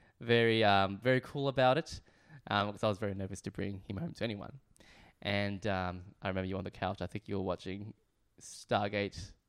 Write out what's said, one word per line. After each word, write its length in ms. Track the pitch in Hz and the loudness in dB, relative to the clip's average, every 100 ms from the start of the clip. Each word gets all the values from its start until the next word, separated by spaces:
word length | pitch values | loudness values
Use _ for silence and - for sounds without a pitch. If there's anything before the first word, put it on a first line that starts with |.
| _ - | _ -8
very, 420 | 117 117 117 113 | 2 4 6 6
um, 360 | 107 98 98 98 | 6 6 4 2
very 180 | 123 127 | 2 2
cool 260 | - 147 139 | 0 -4 -2
about 300 | 131 127 135 | 4 4 4
it, 240 | - - - _ _ - - | 0 -10 -16 _ _ -14 0
um, 220 | 104 104 | 0 0
'cause 120 | 101 | 0
I 40 | 110 | 0
was 100 | 98 | 0
very 160 | 104 | -2
nervous 280 | 98 95 98 | -4 -6 -6
to 100 | 95 | -8
bring 300 | - 101 98 - | -6 -6 -6 -8
him 100 | 98 | -6
home 160 | 170 | -6
to 100 | - | -4
anyone. 300 | 117 104 - 139 - _ - - - _ | -4 -4 -10 -14 -20 _ -20 -20 -20 _
And, 440 | - 101 101 98 107 | -2 0 0 -2 -2
um, 340 | 95 90 90 95 - | 0 -2 -6 -12 -8
I 60 | 98 | -4
remember 180 | 95 95 | -2 -2
you 100 | 95 | -2
on 60 | |
the 80 | 98 | -6
couch. 300 | - 92 98 | -4 -4 -2
I 60 | 90 | -6
think 200 | 104 - | -6 -6
you 100 | 101 | -2
were 60 | |
watching 500 | 95 87 95 98 107 - _ _ _ _ | -2 -4 -6 -8 -10 -14 _ _ _ _
Stargate 880 | - - - 107 104 104 101 - - - | -18 -16 0 0 2 0 -2 -4 -12 -16